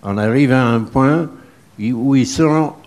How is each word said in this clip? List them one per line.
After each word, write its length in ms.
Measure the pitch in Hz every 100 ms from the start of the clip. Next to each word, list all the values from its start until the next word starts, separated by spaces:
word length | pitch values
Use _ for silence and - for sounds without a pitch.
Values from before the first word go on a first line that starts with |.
On 160 | 98 101
arrive 340 | 107 123 143
à 140 | 127 120
un 160 | 117
point 460 | 110 135 131 156 160 - - - _ -
où 340 | 107 123 131
ils 120 | 135 120
seront 480 | - 160 156 151 -